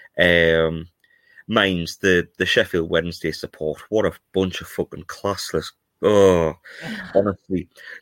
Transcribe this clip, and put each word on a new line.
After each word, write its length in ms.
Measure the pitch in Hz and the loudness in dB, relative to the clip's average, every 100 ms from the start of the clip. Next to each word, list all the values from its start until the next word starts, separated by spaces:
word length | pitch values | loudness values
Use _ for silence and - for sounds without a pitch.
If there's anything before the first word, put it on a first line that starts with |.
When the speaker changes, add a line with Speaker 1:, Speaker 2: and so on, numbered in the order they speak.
| - - | -12 0
Speaker 1:
Um, 680 | 87 87 82 82 80 82 80 _ _ _ _ _ - | 2 4 4 2 0 -4 -12 _ _ _ _ _ -4
mine's 500 | 110 98 90 82 - | 0 2 0 -6 -2
the, 300 | 98 90 85 - | 2 2 0 -4
the 80 | 104 | 0
Sheffield 440 | - 107 90 82 | 0 0 -2 -2
Wednesday 420 | 87 85 82 82 | -2 -2 -6 -8
support. 500 | 78 - - 78 73 - | -8 -12 -8 -8 -8 -4
What 160 | 107 95 | 0 0
a 80 | - _ | -4 _
bunch 280 | 95 92 90 | -2 -2 -2
of 60 | 87 | -10
fucking 380 | - 85 - - | -8 -8 -8 -16
classless. 640 | - 101 98 - 87 - - _ - | -6 -6 -4 -4 -6 -6 -14 _ -2
Oh, 520 | 101 104 98 87 80 76 - - | 2 6 6 6 2 -4 -14 -16
Speaker 2:
<laughs> 320 | 165 220 95 92 | -12 -12 -4 0
Speaker 1:
honestly, 520 | 101 95 - 92 - - - - | 0 -2 -6 -6 -6 -16 -20 -16